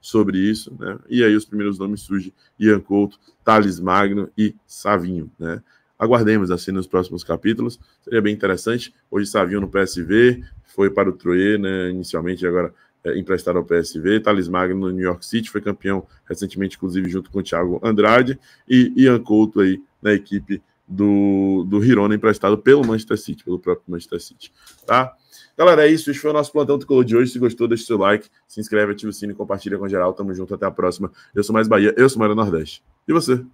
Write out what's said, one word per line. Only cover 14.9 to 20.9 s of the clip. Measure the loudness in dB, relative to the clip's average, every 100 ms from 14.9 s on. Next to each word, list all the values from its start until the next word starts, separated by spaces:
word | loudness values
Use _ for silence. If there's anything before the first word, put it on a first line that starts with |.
New | -4
York | -4 -4 -6
City, | -6 -6
foi | -8
campeão | -8 -8 -6 -6 -8 _ _
recentemente, | -8 -8 -6 -8 -6
inclusive, | -6 -4 -4
junto | -6 -6
com | -8
o |
Thiago | -4 -4 -2 -2
Andrade. | -2 2 4 4 2 -4 _ _ _
E | 4 4 4
Ian | 4 4
Couto | 2 2 2 2
aí | 2 0 -6 _
na | 0
equipe | 0 0 -8 -6 -10 _ _
do, | _